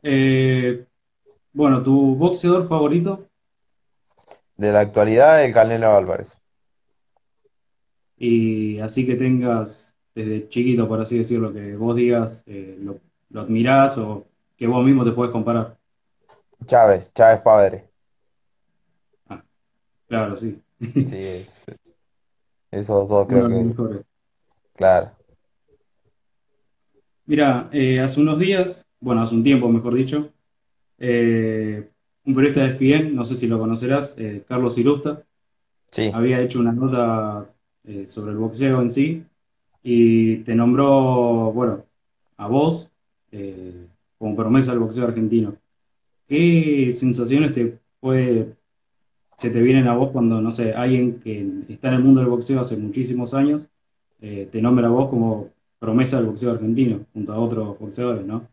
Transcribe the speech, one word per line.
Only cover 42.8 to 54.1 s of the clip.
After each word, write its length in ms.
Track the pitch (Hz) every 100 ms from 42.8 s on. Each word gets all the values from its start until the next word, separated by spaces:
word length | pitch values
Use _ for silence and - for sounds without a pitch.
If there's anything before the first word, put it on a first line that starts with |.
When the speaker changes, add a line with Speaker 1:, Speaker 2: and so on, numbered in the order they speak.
| - _ _ _ _
Speaker 1:
eh, 560 | 104 98 92 92 90 87 _ _ _
como 160 | 110 107
promesa 360 | 110 131 127
del 100 | 120
boxeo 240 | 110 113 120
argentino. 520 | 113 110 117 104 104 _ _ _ _ _ _ _
¿Qué 640 | 143 170 165 156 143 127 120
sensaciones 580 | 131 123 117 139 156
te 260 | 123 117 117 _ _
puede, 560 | 131 131 127 117 110 - _ _ _ _ _ _ _ _
se 120 | 117
te 120 | 117
vienen 260 | 120 135 123
a 80 | 120
vos 160 | 135
cuando, 300 | 131 117 113
no 100 | 110
sé, 220 | 117 113
alguien 460 | 110 127 127 123 117
que 260 | 113 104 98 95 104
está 200 | 113 131
en 60 | 127
el 80 |
mundo 180 | 131 131
del 80 | 123
boxeo 320 | 123 120 135
hace 160 | 123 107
muchísimos 560 | 107 104 120 123 120
años, 360 | 135 143 151 151 _ _ _ _